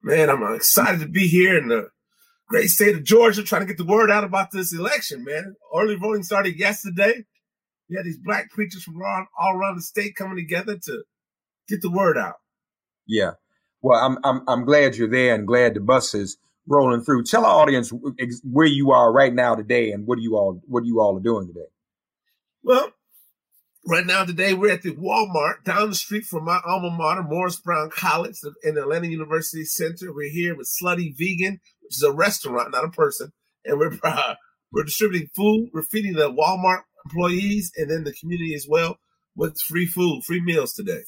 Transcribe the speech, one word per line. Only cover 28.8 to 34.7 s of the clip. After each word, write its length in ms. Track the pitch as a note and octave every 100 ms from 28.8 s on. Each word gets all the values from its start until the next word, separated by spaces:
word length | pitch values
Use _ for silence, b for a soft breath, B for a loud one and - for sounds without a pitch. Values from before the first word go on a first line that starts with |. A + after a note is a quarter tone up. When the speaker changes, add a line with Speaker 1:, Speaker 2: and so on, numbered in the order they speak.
| C#3 E3 E3+
Speaker 1:
University 560 | D#3+ D3+ D#3+ D#3+ D#3+
Center. 500 | D#3 - E3 E3+ F3+
We're 180 | C#3+ D3
here 260 | D#3+ F3 D#3
with 100 | B2 -
Slutty 320 | F3 F3 E3+ C3+
Vegan, 440 | F3 F3 G3 F#3+ _ _
which 120 | - -
is 80 |
a 80 | D3
restaurant, 600 | C#3+ G3+ G#3 C#3 A#2+ A#2+
not 120 | C3
a 60 | D#3
person. 420 | E3+ D3+ - C#3 _ _ _
And 160 | A2+ C#3+
we're, 180 | E3 -
<laughs> 40 |
uh, 320 | E3 D3 B2+ - _ _ _